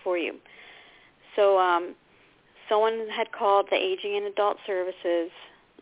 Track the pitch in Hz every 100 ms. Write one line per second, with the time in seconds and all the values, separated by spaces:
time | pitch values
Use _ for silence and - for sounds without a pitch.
0 | 190 175 147 - - - - - - -
1 | _ _ _ - 196 190 180 175 175 -
2 | _ _ _ _ _ _ - 214 220 226
3 | 220 214 220 - 214 202 196 - 185 185
4 | 202 202 202 196 208 - - 185 180 180
5 | 180 170 170 - - _ _ -